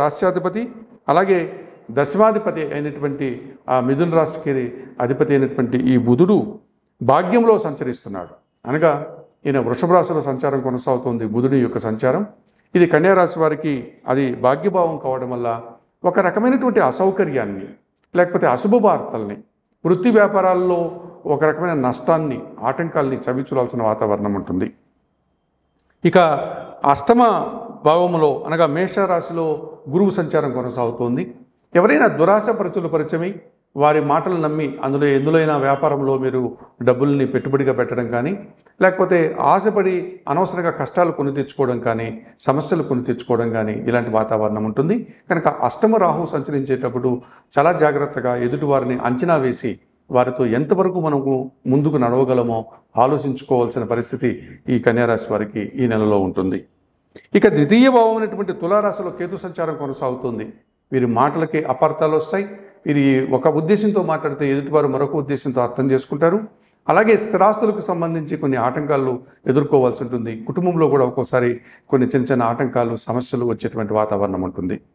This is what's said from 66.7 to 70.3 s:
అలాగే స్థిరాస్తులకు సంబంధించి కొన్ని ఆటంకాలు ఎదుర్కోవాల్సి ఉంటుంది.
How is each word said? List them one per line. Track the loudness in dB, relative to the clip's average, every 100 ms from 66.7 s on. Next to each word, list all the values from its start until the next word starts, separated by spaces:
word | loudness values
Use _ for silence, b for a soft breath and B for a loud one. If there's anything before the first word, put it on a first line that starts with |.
| _ 2
అలాగే | 2 4 2
స్థిరాస్తులకు | 2 2 2 4 -2 -2
సంబంధించి | -4 -4 -4 -4 -6 -4
కొన్ని | -2 0
ఆటంకాలు | 0 -2 -2 0 0 -4 b b 0
ఎదుర్కోవాల్సి | 2 4 4 4 0
ఉంటుంది. | -6 -6 -6